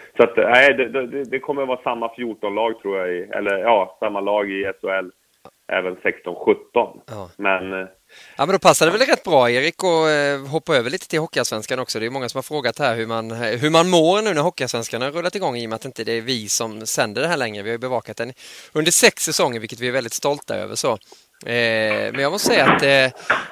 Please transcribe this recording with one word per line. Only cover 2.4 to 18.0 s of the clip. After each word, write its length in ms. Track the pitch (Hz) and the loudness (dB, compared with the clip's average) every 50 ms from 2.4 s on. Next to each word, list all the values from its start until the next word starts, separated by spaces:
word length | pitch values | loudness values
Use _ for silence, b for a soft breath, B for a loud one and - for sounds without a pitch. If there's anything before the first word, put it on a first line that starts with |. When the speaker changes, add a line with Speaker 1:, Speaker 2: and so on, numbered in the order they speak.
| - 104 101 | -6 -4 -2
Speaker 1:
lag, 260 | 104 113 117 113 113 | -2 -2 -2 -4 -6
tror 160 | - 98 98 95 | -6 -4 -4 -2
jag, 180 | 92 90 90 | -2 -4 -4
i, 60 | 87 | -6
eller, 360 | 92 104 107 101 101 101 98 98 | -6 -6 -6 -4 -2 -2 -2 0
ja, 400 | 92 117 117 101 92 92 - _ | 2 4 4 4 2 0 -4 _
samma 220 | 113 107 104 101 | -4 -4 -2 -2
lag 300 | 98 101 104 104 104 101 | -2 0 0 0 0 -2
i 120 | 98 98 98 | -2 -4 -4
S 120 | 98 95 - | -4 -6 -6
H 80 | - 98 | -6 -4
L 220 | 95 95 92 90 - _ _ _ _ _ _ - _ _ _ - | -4 -4 -4 -6 -12 _ _ _ _ _ _ -20 _ _ _ -4
även 240 | 92 95 90 92 92 - - | -4 -2 -2 -4 -6 -4 -4
sexton 320 | 98 90 - _ 90 87 | -4 -4 -4 _ -10 -10
sjutton. 640 | - - - 101 - - _ _ 120 113 - - - _ | -4 2 2 2 2 0 _ _ 0 0 0 -4 -18 _
Speaker 2:
Ja. 240 | - 117 104 95 90 - - | -16 -14 -14 -14 -14 -12 -4
Speaker 1:
Men, 360 | 101 98 95 92 92 95 95 | -2 0 0 0 -2 -4 -6
eh, 140 | 92 92 92 - _ _ B B B B B B B | -8 -8 -10 -14 _ _ B B B B B B B
Speaker 2:
Ja, 80 | 135 | 0
men 80 | 147 135 | 0 0
då 60 | - | 4
passar 260 | - 185 147 - 165 | 6 6 6 6 4
det 60 | 160 | 4
väl 100 | 175 214 | 4 2
rätt 220 | 262 269 311 - - | 2 2 2 0 2
bra, 260 | - 165 139 123 120 | 4 4 6 6 6
Erik, 260 | 120 123 139 165 170 - - | 4 2 2 0 -2 0 0
att, 0 | 185 170 160 160 156 151 147 143 143 143 139 135 | 2 2 4 4 4 2 2 2 0 -2 -4 -6
eh, 80 | 139 | -4
hoppa 240 | 139 160 - - 160 | -4 -4 0 2 2
över 140 | 131 113 123 | 2 2 0
lite 180 | 147 185 - - | -4 -6 -6 -2
till 120 | - 156 | -2 -2
Hockeyallsvenskan 600 | 156 165 - 143 120 - 120 110 107 - 131 127 | -2 0 -2 -2 -2 -2 -4 -6 -4 -4 -4 -4
också. 200 | 127 - - 113 | -4 -6 -4 -4
Det 60 | 110 | -4
är 40 | 117 | -4
många 200 | 131 139 127 117 | -4 -4 -6 -4
som 80 | - 135 | -6 -6
har 60 | 131 | -6
frågat 360 | - 156 151 127 120 113 - | -4 -6 -2 -2 -2 -2 0
här 160 | 147 131 113 | -2 -2 0
hur 120 | 117 113 113 | -2 -2 -4
man, 240 | 113 113 113 113 | -4 -4 -4 -6
eh, 60 | 113 113 | -6 -4
hur 320 | 120 110 110 120 127 156 | -4 -2 -2 0 0 4
man 200 | 160 165 170 180 | 4 4 4 6
mår 320 | 185 170 156 165 185 208 | 4 4 6 4 4 2
nu 120 | 220 220 180 | 0 0 0
när 80 | 147 | 0
Hockeyallsvenskan 600 | 147 175 - - 135 120 - 117 113 - - 117 | 0 0 -2 -2 -6 -4 -4 -6 -6 -4 -6 -4
har 100 | 123 139 | -4 -4
rullat 240 | 143 170 165 180 - | -4 -4 -6 -4 -4
igång, 220 | 202 185 156 123 120 | -4 -4 -4 -4 -4
i 80 | 117 | -6
och 40 | 110 | -6
med 60 | 110 | -6
att 100 | 110 - | -6 -8
inte 180 | 135 - - 113 | -10 -10 -8 -4
det 80 | 107 | -4
är 100 | 117 117 | -4 -4
vi 280 | 113 120 131 117 107 101 | -2 -2 -4 -4 -2 -4
som 360 | - - 117 113 107 107 110 | -2 -2 -2 -4 -6 -8 -8
sänder 360 | 110 - - 127 110 101 117 | -6 -2 -2 -2 -2 -2 -4
det 60 | 139 165 | -2 -2
här 100 | 175 147 | 0 -2
längre. 260 | 127 113 104 104 98 | -2 -4 -4 -8 -6
Vi 60 | 110 | -6
har 40 | 117 | -6
ju 40 | 117 | -4
bevakat 400 | 120 131 127 117 | -4 -4 -4 -4